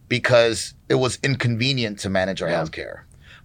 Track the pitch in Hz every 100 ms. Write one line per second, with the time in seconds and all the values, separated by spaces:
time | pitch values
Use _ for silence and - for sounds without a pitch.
0 | - 123 - 120 117 110 - - - 135
1 | 127 - 139 135 120 113 131 135 113 104
2 | 101 95 92 92 87 82 80 - 55 50
3 | - - - -